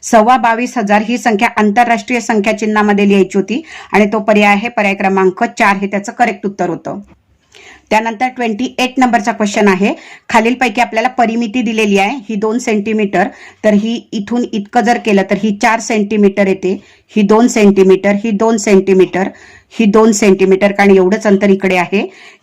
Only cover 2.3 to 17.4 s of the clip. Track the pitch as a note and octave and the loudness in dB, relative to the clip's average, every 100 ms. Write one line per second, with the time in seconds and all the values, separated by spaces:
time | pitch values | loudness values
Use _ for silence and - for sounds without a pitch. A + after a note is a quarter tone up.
2.3 | A3 G#3 G#3+ G#3+ G#3+ G#3 G3+ G3+ G3 F#3 | -2 0 -2 -2 0 2 2 2 4 2
3.3 | G3 F#3+ D#3 - - - F#3+ G#3 A3 G#3+ | 0 -2 -6 -8 -20 -4 0 0 0 0
4.3 | G#3 G#3 G3+ A#3 A#3 G3+ G3 G3 F#3+ F#3+ | 2 4 2 -2 -4 -4 -2 -2 0 0
5.3 | F3+ A#3 A3+ G#3+ G3 G3+ G3+ G3+ A3 A#3 | 0 -6 0 0 0 -2 -6 -8 -4 -2
6.3 | G#3+ G3+ G3 F3 D#3+ D3 F#3+ G3+ _ _ | -2 -8 -6 -6 -6 -8 -12 -14 _ _
7.3 | _ _ - - - - G#3+ A3+ G#3+ B3+ | _ _ -20 -20 -20 -2 -2 -2 -4 -6
8.3 | B3+ A#3 G#3 B3+ - B3+ C4+ B3+ A3+ A3 | -4 -6 -4 -6 -4 -4 0 0 0 -2
9.3 | A3 G#3 A3 G#3 F#3 G3 - - - - | -2 -2 0 0 2 0 -4 -12 -20 -2
10.3 | A#3 A3+ B3+ B3 G#3+ A3+ A3 B3 B3+ A3+ | 0 0 0 -2 -2 -2 -2 -4 0 -2
11.3 | A3+ A#3 B3+ A3+ A3 G#3+ G3 G3 C4+ G3+ | 0 -4 -4 -4 -2 0 0 0 -4 -8
12.3 | A3 A3 A#3 B3 G#3+ G#3 G#3+ G3+ G3 A3+ | -4 -2 -4 -2 -4 -2 -2 -2 0 -2
13.3 | - - _ G#3+ G#3 A3+ A#3 - A#3 G3+ | -4 -20 _ 0 0 0 -6 -8 -10 -6
14.3 | A#3+ B3 A3 G3+ A#3+ A3 A#3+ A#3 G3 F#3+ | -4 -4 -6 -4 -2 0 0 2 0 0
15.3 | G3 A3 G#3 A#3+ A3+ A3+ A3 G3+ G#3+ G3+ | -2 -2 -2 0 -2 -2 -4 -2 2 2
16.3 | G3 G3 F#3+ F#3 G3 - _ _ G#3+ G3 | 2 -2 0 -2 -6 -10 _ _ -2 2
17.3 | G#3+ | 4